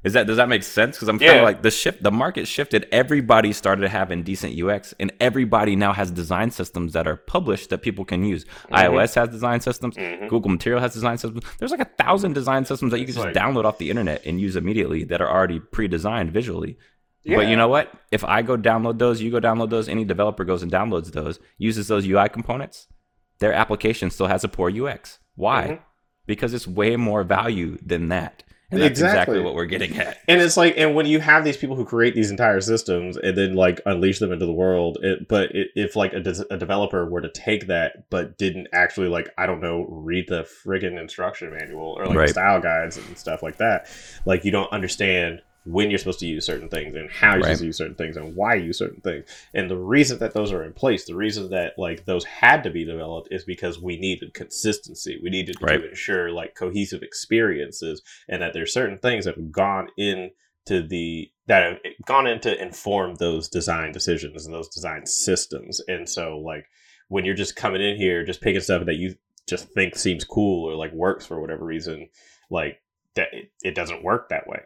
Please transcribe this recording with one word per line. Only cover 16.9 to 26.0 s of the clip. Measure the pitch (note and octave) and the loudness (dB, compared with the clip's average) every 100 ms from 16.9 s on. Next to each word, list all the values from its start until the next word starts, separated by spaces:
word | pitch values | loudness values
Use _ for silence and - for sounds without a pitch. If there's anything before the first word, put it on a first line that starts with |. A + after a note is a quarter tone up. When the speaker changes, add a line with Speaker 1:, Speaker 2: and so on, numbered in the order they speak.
| _ _ _ | _ _ _
Speaker 2:
Yeah. | D3+ E3 | 0 2
Speaker 1:
But | G#2+ | 4
you | A2+ | 4
know | A#2 | 6
what? | C#3+ - - _ | 4 0 -10 _
If | G#2 - | -2 2
I | G#2 | 2
go | A#2 B2 | 2 2
download | A2 A2+ A#2 A2+ | 4 2 0 2
those, | B2 A2+ | 2 2
you | A2+ | 0
go | A#2 | 2
download | A2+ A2+ A2 | 2 2 0
those, | A2+ G#2 | 0 0
any | G#2 | -2
developer | G#2 F#2 G#2 G#2+ | 0 2 2 0
goes | F2+ F2+ | -2 0
and | E2+ | 2
downloads | F#2 A2 F2+ D#2+ | 0 2 -2 -2
those, | D#2 D2+ E2+ _ _ | -6 -6 -8 _ _
uses | A2 G#2+ G2+ | -2 -2 0
those | G#2 G2 | 0 4
U | G2 | 4
I | G#2 | 4
components, | A#2 A#2 B2 C#3 - _ - _ _ _ _ | 0 -6 -6 -6 -14 _ -20 _ _ _ _
their | G#2 | 2
application | G#2 G#2+ G#2 A2 A2 F#2 | 2 2 2 0 0 -4
still | - F#2+ | 0 0
has | F#2+ | 2
a | F#2+ | 0
poor | - F2+ | 0 0
U | G#2 C3+ | 0 -4
X. | - - - _ - | -6 -14 -20 _ -2
Why? | G2 C3 | 2 2
Speaker 2:
Mm-hmm. | - - _ _ | 0 -8 _ _